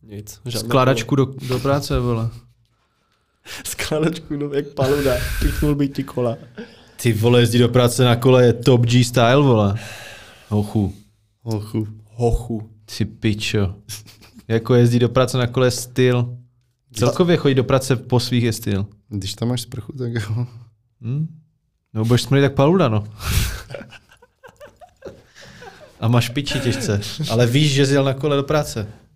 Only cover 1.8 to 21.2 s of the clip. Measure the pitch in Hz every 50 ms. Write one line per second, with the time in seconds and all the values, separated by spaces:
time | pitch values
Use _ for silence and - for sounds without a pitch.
1.8 | - - 143 131 123 123 120 113 113 113 - - - _ _ _ _ _ _ _
2.8 | _ _ _ _ _ _ _ _ _ _ _ _ _ - - - - - - -
3.8 | - - 160 151 156 160 170 - - - 156 143 143 147 143 139 147 143 - -
4.8 | 135 131 143 147 139 135 127 - - - - - - - - - 160 147 147 143
5.8 | 143 139 139 - 135 - - - 127 120 117 - - - - - 233 - - -
6.8 | - - _ - - 120 110 104 107 120 123 123 120 113 110 120 120 117 120 123
7.8 | 123 123 123 - 127 123 120 120 123 135 127 127 123 120 113 120 120 147 131 123
8.8 | 120 117 120 123 123 - - 131 117 113 127 143 147 139 123 110 104 98 98 113
9.8 | - - - - - - - - - - - - - _ 107 104 104 - - 110
10.8 | 101 95 98 - - _ _ _ _ _ _ _ _ 117 110 104 101 - - 120
11.8 | 110 107 110 - - _ _ 117 123 117 113 - - - 120 110 107 - - _
12.8 | _ _ - - 113 - - - - 113 104 104 - - - 107 101 90 92 -
13.8 | - _ - - - - - _ - - _ - - - 110 113 113 - 127 120
14.8 | 120 120 120 120 123 117 117 131 127 120 - 131 123 120 120 131 127 127 123 -
15.8 | - - - - 127 127 123 123 120 123 - - - _ _ _ _ _ _ _
16.8 | _ _ 120 113 120 123 - - 185 175 175 - - 147 135 131 123 123 135 135
17.8 | - - 135 117 - 120 127 123 120 - 123 123 117 120 110 - - - 101 95
18.8 | 101 104 - _ _ _ 107 101 95 98 - - 113 117 123 123 - - - 110
19.8 | 101 - - 135 127 120 113 120 101 104 107 117 120 123 - - - - _ _
20.8 | _ _ _ _ 117 113 127 147